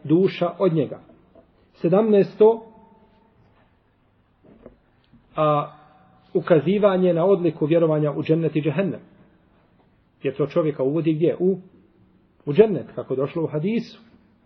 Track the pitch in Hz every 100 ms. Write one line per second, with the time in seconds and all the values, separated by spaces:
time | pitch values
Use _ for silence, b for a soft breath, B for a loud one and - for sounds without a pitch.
0 | - 160 190 - 175 170 196 160 123 -
1 | - - _ - _ _ _ _ 170 185
2 | 220 202 190 - 214 233 - - - _
3 | _ _ _ _ _ _ _ _ _ _
4 | _ _ _ _ _ - - _ _ _
5 | _ _ _ - 156 147 147 - - _
6 | _ _ _ 185 160 165 139 202 202 185
7 | 185 170 170 165 170 156 151 165 165 156
8 | 151 147 156 160 160 156 147 151 196 110
9 | - _ _ _ _ _ _ _ _ _
10 | _ _ 139 - 147 175 156 147 135 151
11 | 160 156 160 - 180 185 - _ _ _
12 | _ _ _ _ - 147 220 165 110 -
13 | 117 131 139 165 156 147 170 226 - -
14 | - _ _ _